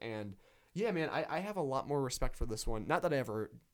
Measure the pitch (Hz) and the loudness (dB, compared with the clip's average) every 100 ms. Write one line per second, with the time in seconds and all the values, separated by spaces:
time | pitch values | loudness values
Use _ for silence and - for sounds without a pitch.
0 | 113 107 104 95 - - _ 170 226 175 | -6 -4 -6 -10 -16 -20 _ -2 0 2
1 | 156 147 - 160 202 190 139 131 - 143 | 0 0 0 -2 -2 -2 0 0 0 0
2 | 131 - 127 - 117 107 - 110 104 165 | 0 2 0 0 -2 -2 0 0 2 2
3 | 170 143 117 107 107 - - | 4 2 0 -2 -4 -8 -14